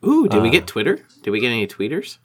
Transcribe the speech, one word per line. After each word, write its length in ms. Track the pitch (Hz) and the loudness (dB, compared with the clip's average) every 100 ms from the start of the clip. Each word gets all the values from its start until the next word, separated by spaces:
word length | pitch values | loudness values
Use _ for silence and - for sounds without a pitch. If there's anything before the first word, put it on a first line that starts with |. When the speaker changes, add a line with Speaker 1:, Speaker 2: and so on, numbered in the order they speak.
Speaker 1:
Ooh, 240 | - 311 277 | 2 2 4
did 140 | 107 | 2
we 60 | 113 | 4
Speaker 2:
Uh, 40 | |
Speaker 1:
get 140 | 160 - | 2 0
Twitter? 340 | - 107 135 _ _ | -4 -2 -2 _ _
Did 80 | - | -4
we 100 | 104 | -2
get 80 | 123 | 0
any 160 | 113 101 | -2 -4
tweeters? 520 | - 101 160 - - | -4 -6 -6 -8 -18